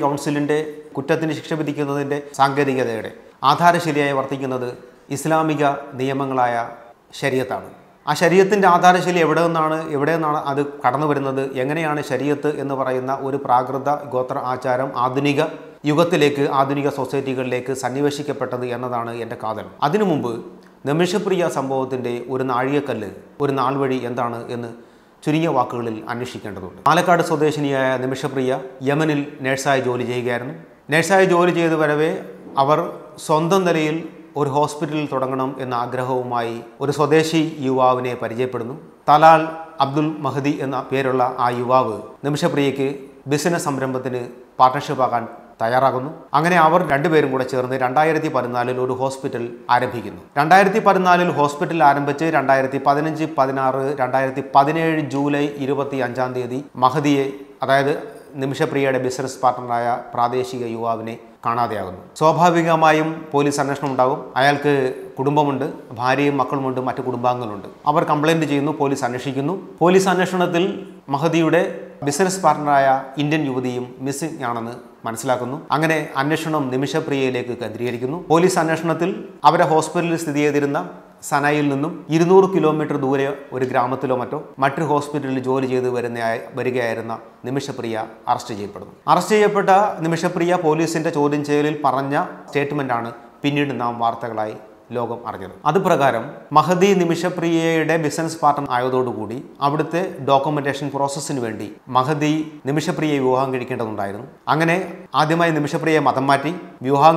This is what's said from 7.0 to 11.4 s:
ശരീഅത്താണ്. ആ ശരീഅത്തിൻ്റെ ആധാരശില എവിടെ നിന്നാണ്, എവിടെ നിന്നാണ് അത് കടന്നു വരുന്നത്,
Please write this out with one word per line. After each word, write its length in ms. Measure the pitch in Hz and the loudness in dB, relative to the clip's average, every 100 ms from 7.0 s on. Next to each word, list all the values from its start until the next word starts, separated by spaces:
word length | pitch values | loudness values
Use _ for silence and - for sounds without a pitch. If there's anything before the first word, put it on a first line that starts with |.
| _ - | _ -4
ശരീഅത്താണ്. 500 | 143 131 127 101 92 - - _ - | -2 0 -2 -6 -10 -18 -20 _ -4
ആ 80 | 147 | 2
ശരീഅത്തിൻ്റെ 460 | 208 180 190 208 190 | 4 6 6 6 6
ആധാരശില 460 | 175 180 180 170 175 156 | 6 6 6 2 2 4
എവിടെ 180 | 156 170 | 4 2
നിന്നാണ്, 320 | 165 156 160 160 143 | 2 0 -2 -4 -2
എവിടെ 180 | 147 165 | 0 0
നിന്നാണ് 240 | 156 151 143 | 0 -2 -2
അത് 100 | 139 143 - | -2 -4 -2
കടന്നു 260 | 127 135 151 | 0 2 0
വരുന്നത്, 320 | 139 139 131 | 0 0 -2